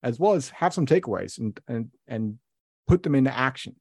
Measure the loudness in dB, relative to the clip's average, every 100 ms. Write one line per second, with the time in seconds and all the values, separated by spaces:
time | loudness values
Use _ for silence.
0 | -4 0 2 2 0 -2 -2 0 2 2
1 | 2 -4 -6 -6 -6 -6 _ -8 -8 _
2 | _ -6 -6 -8 _ _ _ _ 0 2
3 | 4 2 2 2 -2 -2 -14 -16